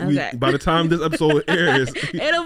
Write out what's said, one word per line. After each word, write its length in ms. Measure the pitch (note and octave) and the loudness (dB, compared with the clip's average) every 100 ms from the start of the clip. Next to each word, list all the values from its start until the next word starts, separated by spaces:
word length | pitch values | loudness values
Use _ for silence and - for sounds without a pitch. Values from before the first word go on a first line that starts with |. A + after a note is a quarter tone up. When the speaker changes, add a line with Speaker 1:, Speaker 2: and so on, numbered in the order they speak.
| F3 | -2
Speaker 1:
We, 140 | D3 | -2
Speaker 2:
Okay. 160 | B2+ B2 | -2 -2
Speaker 1:
by 140 | C3 | -2
the 60 | C#3 | 0
time 320 | F3+ E3 E3 | 0 0 2
this 120 | E3+ | 0
episode 420 | D#3+ D4+ D#3 D3 - | 0 0 2 2 2
Speaker 2:
<laughs> 20 | |
Speaker 1:
airs, 420 | F3 E3 C#3 B2+ - - | 0 2 2 0 -4 -8
Speaker 2:
It'll 300 | E3+ D4 E4+ | -4 -2 -2